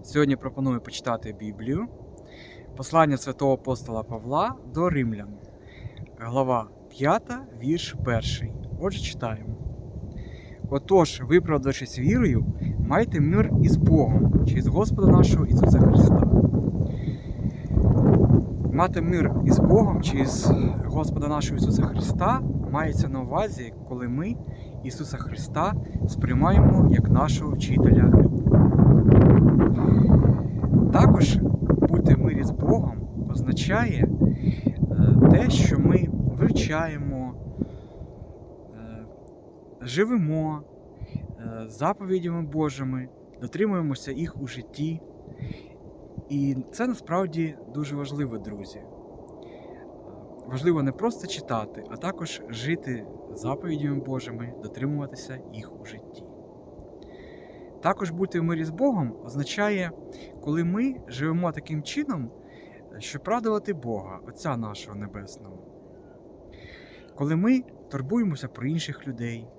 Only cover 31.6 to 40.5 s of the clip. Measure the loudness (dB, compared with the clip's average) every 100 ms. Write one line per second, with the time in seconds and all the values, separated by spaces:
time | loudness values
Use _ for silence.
31.6 | 2 2 4 4 4 4 4 0 -2 -2
32.6 | 0 2 0 -6 -10 -8 -6 -4 -2 -2
33.6 | -2 0 0 0 0 2 0 2 -2 0
34.6 | -4 -2 -2 2 4 8 8 6 4 2
35.6 | 2 4 4 2 2 -2 -4 0 0 2
36.6 | 0 -2 -4 -6 -6 -6 -8 -12 -14 -10
37.6 | -10 -10 -20 -18 -18 -18 -20 -20 -20 -20
38.6 | -20 -20 -18 -18 -20 -20 -20 -20 -20 -20
39.6 | -20 -18 -10 -4 -2 0 -2 -2 -4